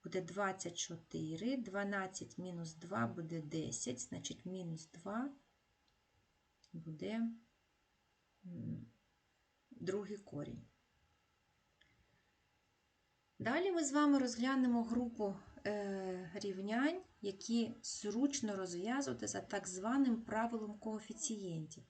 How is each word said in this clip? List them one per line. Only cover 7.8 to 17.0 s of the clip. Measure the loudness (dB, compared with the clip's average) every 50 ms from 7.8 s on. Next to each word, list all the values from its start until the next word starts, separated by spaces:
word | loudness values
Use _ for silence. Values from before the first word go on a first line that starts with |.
| _ _ _ _ _ _ _ _ _ _ _ _ _
м, | -10 -8 -6 -4 -4 -4 -6 -6 -12 _ _ _ _ _ _ _ _ _ _ _ _ _ _ _ _
другий | -12 -6 -2 0 0 0 0 -2 -8
корінь. | -8 -8 -8 -8 -6 -6 -6 -8 -12 -12 -16 _ _ _ _ _ _ _ _ _ _ _ _ _ _ _ _ _ _ _ _ _ _ -20 _ _ _ _ _ _ _ _ _ _ _ _ _ _ _ _ _ _ _ _ _ _ _ _ _ _ _ _ _ _ _
Далі | 0 2 2 4 4 4 4
ми | 4 2
з | 4 4
вами | 6 8 8 8 8
розглянемо | 6 4 2 2 2 4 6 6 6 6 6 4 4
групу, | 2 2 2 2 0 0 0 0 0 0 -2 -8 -16 -20 -6 -2
е, | -2 0 0 0 0 -2 -2 0 -2 -2 -2 -4 -6 -6
рівнянь, | -4 -4 -2 -2 -2 -2 0 2 4 4 4 4 2